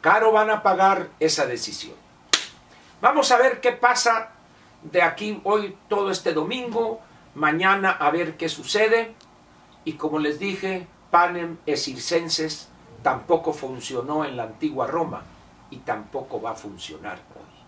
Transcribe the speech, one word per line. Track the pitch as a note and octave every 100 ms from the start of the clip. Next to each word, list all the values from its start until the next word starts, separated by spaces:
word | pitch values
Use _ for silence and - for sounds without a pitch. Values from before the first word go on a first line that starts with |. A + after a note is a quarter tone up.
Caro | D#3+ G#3 A3
van | G#3+ G#3+
a | G#3+
pagar | G3+ F3+ F#3+ F#3+ - -
esa | D#3 D#3 C3
decisión. | A#2+ - G2 G#2+ - _ _ _ - - - _ - - -
Vamos | A#3+ D4 C4+
a | A#3+
ver | C4 A#3+
qué | B3
pasa | A#3+ B3 B3 - A3+ - - _ - - -
de | D#3+ F3
aquí | F3 - G#3+ G#3
hoy | G3 G#3+ G3+ - _
todo | G3+ G3
este | F#3+ -
domingo, | D#3 E3+ B3+ B3 A3+ A3+ A3+ - - -
mañana | C#3 D3+ D#3+ F#3 G3 F#3+
a | - D3
ver | D#3+ E3 D#3+
qué | E3
sucede. | - C3 G#3 A3 A3+ A3+ - - _ _ _ - - D#3+
Y |
como | D3+ D3+ D3+
les | D3 D3
dije, | G3 F3+ F#3+ F#3 F3+ - -
panem | F3 F3 F3 E3+ D#3+
et | - C#3+
circenses | - B2+ - E3+ E3 - D#3 - - - - -
tampoco | - A2 - E3 E3
funcionó | D3 C3 B2+ - C3 B2+ D3+ C#3+
en | B2
la |
antigua | G#2+ - D#3 - -
Roma | E3+ E3 B2+ - - - - -
y | -
tampoco | - A2 G#2 C#3 - A#2+
va | A#2
a |
funcionar | A2 G#2+ F#2 - D#2 G2+ F#2 -
hoy. | - - -